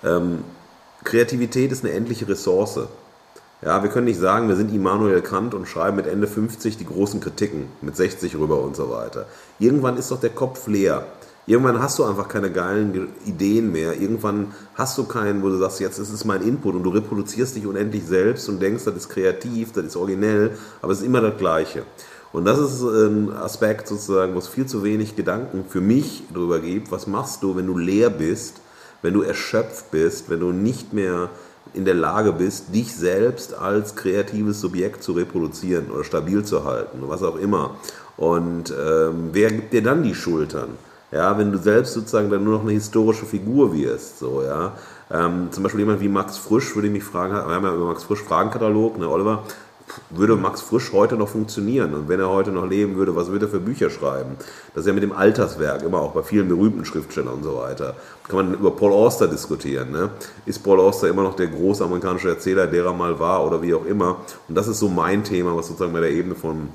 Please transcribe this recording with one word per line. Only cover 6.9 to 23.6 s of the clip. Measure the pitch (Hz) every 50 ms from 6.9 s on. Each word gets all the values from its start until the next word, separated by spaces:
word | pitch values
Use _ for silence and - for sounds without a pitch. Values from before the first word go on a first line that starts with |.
| 80 87 101 101 - 98
Kritiken, | - 92 - - 107 - - 76 69 65 - -
mit | 71 71 71
sechzig | - 92 85 - - - 90 -
rüber | 76 76 76 78 69
und | - 71 69
so | 73 71 60
weiter. | 60 57 57 57 - 58 50 - - - - - - -
Irgendwann | 104 120 139 147 131 127 123 123
ist | 127 -
doch | 131 127
der | - 117
Kopf | - - 135 123 - - -
leer. | 113 104 101 98 90 76 - - - - - - - - - -
Irgendwann | - 110 120 135 127 117 117
hast | 127 139 - -
du | 147
einfach | 110 98 101 98 -
keine | - 110 98 95
geilen | 82 92 87 90 98 104 107 104
Ge-, | 92 95 95 - - - -
Ideen | 104 92 80 95 101 104 113 117 107
mehr. | 85 80 80 82 80 80
Irgendwann | 95 98 113 107 - 104 98 104 101 101 - - - - -
hast | - 127 127 -
du | - 120
keinen, | 104 - 120 107 104 101 101
wo | 95 98
du | 95 92
sagst, | 92 95 - -
jetzt | 95 95 - -
ist | 104 101
es | 107 104 -
mein | 110 98 95
Input | 92 110 127 151 - 104 90
und | 90 90
du | 92
reproduzierst | 87 107 110 - 113 101 101 - - 110 127 127 -
dich | 113 101
unendlich | 104 98 98 104 107 107 104 87
selbst | 78 92 92 92 110 123 123 - -
und | 104 90
denkst, | 95 98 107 117 -
das | 110 95
ist | 90 - -
kreativ, | - 101 92 92 90 - - 123 120 113 113 113
das | - 101 85
ist | 80 -
originell, | 87 90 98 95 95 104 107 107 104 104 113 107 - - - - -
aber | - 85
es | 98 98
ist | 98
immer | 123 127 123
das | 113 107 98
Gleiche. | - 95 87 80 80 80 - - - - - - - - - - - - -
Und | - 82 87
das | 98 117 143
ist | 147 135 131 123
ein | 123 120 110 110 107 104 107 107 107 95 -
Aspekt | - - 87 - -